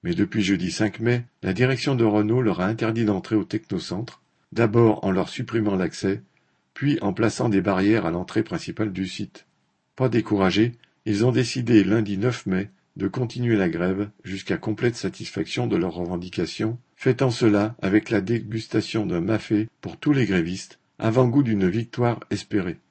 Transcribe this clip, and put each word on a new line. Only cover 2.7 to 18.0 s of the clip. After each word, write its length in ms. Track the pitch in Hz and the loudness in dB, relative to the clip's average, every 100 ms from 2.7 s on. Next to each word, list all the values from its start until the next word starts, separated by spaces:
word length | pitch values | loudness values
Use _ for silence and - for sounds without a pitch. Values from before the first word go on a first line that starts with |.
| 110 113 110 | 0 -2 0
d'entrer 320 | 110 98 - 110 | 0 0 0 -2
au 80 | |
technocentre, 800 | 92 - - 92 - 90 123 - _ _ _ | 0 -6 -4 -8 -6 -8 -8 -14 _ _ _
d'abord 520 | - 117 117 117 107 | 0 2 6 6 4
en 60 | 98 | 0
leur 200 | 95 - | 0 -2
supprimant 440 | - 123 113 104 | -6 -4 -2 0
l'accès, 480 | 95 87 - 98 104 - _ _ _ _ | 0 -2 -2 -4 -4 -8 _ _ _ _
puis 220 | - 139 147 | -4 0 0
en 120 | 101 | -2
plaçant 360 | - 117 - 123 | 0 -2 0 0
des 120 | 98 | 2
barrières 460 | 95 92 101 110 82 | 2 2 2 2 0
à 60 | |
l'entrée 320 | 85 92 113 | -4 -4 -4
principale 480 | 110 90 - 110 107 | -2 -6 -8 -6 -6
du 160 | 92 95 | -4 -6
site. 380 | - 104 - _ _ _ _ _ - | -6 -12 -14 _ _ _ _ _ -2
Pas 120 | 131 | 0
découragés, 680 | 117 - 101 95 95 120 120 _ _ - | 0 0 2 2 4 2 0 _ _ -4
ils 180 | 104 | 0
ont 80 | 123 | 2
décidé 500 | 120 120 131 120 113 | 2 -2 -4 4 6
lundi 360 | 95 113 101 98 | 6 2 0 -2
neuf 280 | 117 120 - | -2 -2 -2
mai 240 | 92 101 _ _ | -2 -4 _ _
de 140 | - - | -6 -6
continuer 480 | - 120 123 120 107 | -4 -6 -2 0 2
la 120 | 92 | 2
grève 420 | 85 90 95 104 _ | 0 -2 -2 -4 _
jusqu'à 340 | - 95 - 92 | -12 -12 -4 -4
complète 380 | - 104 120 | -2 0 -2
satisfaction 720 | 120 95 - - - - - 120 | -2 -8 -8 -10 -8 -6 -4 0
de 80 | |
leurs 200 | 92 90 | 0 -2
revendications, 840 | 85 87 90 90 - 82 - 110 120 _ | -4 -6 -6 -6 -4 -4 -2 -4 -4 _
fêtant 380 | _ 131 127 135 | _ 0 2 0
cela 420 | 117 117 104 107 117 | 4 4 4 2 -2
avec 280 | 98 104 | 2 2